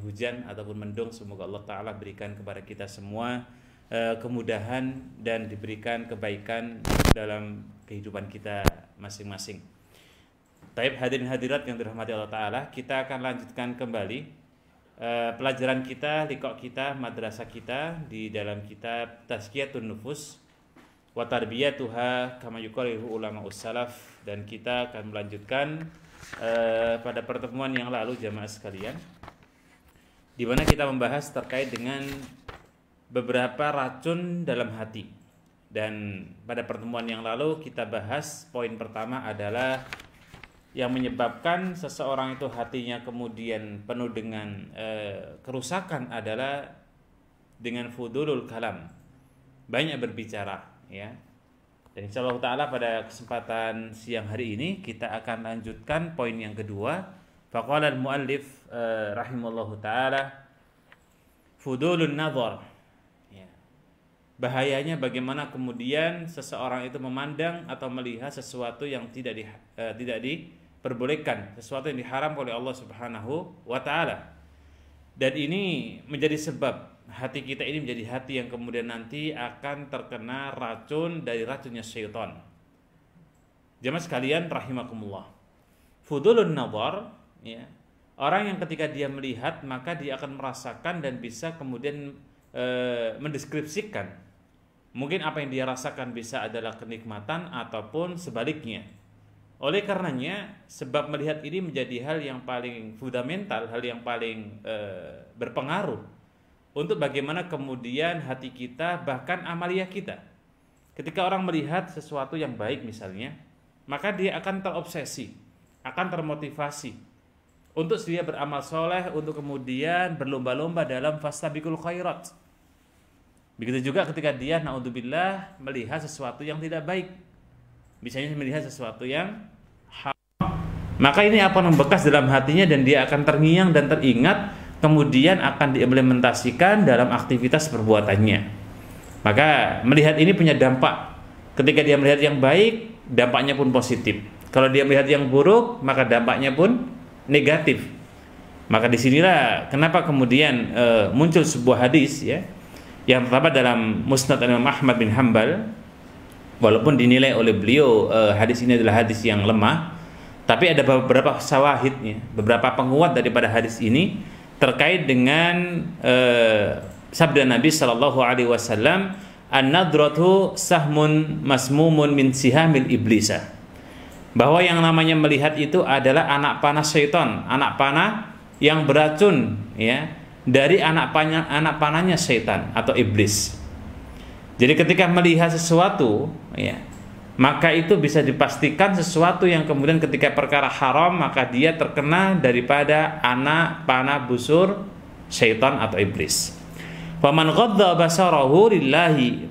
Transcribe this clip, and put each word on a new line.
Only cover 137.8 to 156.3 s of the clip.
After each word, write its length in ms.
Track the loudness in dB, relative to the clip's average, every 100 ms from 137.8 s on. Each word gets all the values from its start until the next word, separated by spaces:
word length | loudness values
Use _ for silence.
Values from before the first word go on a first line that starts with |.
| 4 4 4 4 4 4 0 -10 -14 -16 -16 -18 -18 -2
Maka 280 | 2 6 6 6 2 0 4
melihat 320 | 6 6 6
ini 160 | 6
punya 240 | 6 6 6
dampak. 560 | 4 4 2 0 -8 -16 -18 -20 -8
Ketika 320 | 2 4 6 6
dia 100 | 6
melihat 300 | 6 6 4
yang 160 | 4
baik, 640 | 6 6 4 2 -10 -16 -2
dampaknya 480 | 2 4 2 2
pun 160 | 2 4
positif. 480 | 4 2 -2 -2 -2 -6 -18 0
Kalau 180 | 4 6
dia 80 | 4
melihat 240 | 6 4 6
yang 240 | 4 4
buruk, 500 | 6 8 8 6 -2 0
maka 180 | 2
dampaknya 540 | 4 4 4 2 0 4
pun 320 | 4 2 -2 -12 -18 -12 2
negatif. 560 | 4 4 2 2 0 -4 -14 -20 -20 -20 -20 -20 -12 0
Maka 220 | 4 4
disinilah 800 | 4 6 6 6 6 4 0 0
kenapa 320 | 2 4 2
kemudian, 680 | 2 2 4 6 4 2 0
eh, 320 | 2 4 4 4
muncul 320 | 4 4 4 2
sebuah 420 | 2 2 4 6
hadis, 320 | 4 2 -2 -4
ya, 180 | -4 -6 -14 -18 -18 -18 -4 4
yang 200 | 4 4
terdapat 240 | 4 4
dalam 520 | 4 4 4 0 0 2
Musnad 320 | 2 2 2
Imam 240 | 4 4
Ahmad 320 | 2 2 2 4
bin 160 | 2
Hanbal, 560 | 4 6 6 4 0 -4 -10 -18 -20 -20 -20 -20